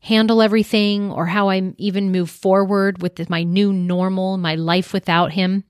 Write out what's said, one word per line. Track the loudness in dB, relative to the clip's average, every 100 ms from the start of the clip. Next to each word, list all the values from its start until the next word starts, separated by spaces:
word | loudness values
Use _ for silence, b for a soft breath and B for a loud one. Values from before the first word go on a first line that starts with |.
handle | 0 2 4 4
everything | 4 2 2 0 0 0 -4
or | -4 -2
how | 0 0
I | 0 -2 -4
even | -4 -2 -2
move | -2 -2
forward | -4 2 2 2 0 0 -2
with | -8 -6 -6
my | -4
new | 0 0 2
normal, | 0 -2 0 0 -2 -2 -2
my | -2 -2
life | 0 0 0
without | -4 0 0 2
him. | 0 -2 -2 -6